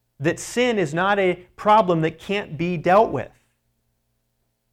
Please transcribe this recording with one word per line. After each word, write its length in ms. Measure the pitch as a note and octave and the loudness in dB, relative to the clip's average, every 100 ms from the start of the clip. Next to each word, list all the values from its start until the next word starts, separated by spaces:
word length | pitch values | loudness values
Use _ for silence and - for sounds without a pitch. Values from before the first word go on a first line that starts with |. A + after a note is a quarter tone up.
| _ _ | _ _
That 200 | C#3 E3 | -4 -4
sin 400 | - - B3 A3 | -6 -2 0 0
is 140 | E3 | -2
not 260 | D#3+ F#3+ G3+ | -2 0 2
a 260 | F#3 F3 - - | 0 -2 -8 -6
problem 460 | G#3 G#3+ F#3+ E3+ | 2 4 4 2
that 180 | D#3+ D#3+ | 0 -4
can't 380 | - G3+ - D3 | -6 -6 -6 -6
be 180 | E3+ F3+ | -6 -2
dealt 360 | F3 F#3+ A3+ | 2 4 4
with. 200 | C3+ - _ _ _ _ _ _ _ _ _ _ _ _ _ _ | -2 -8 _ _ _ _ _ _ _ _ _ _ _ _ _ _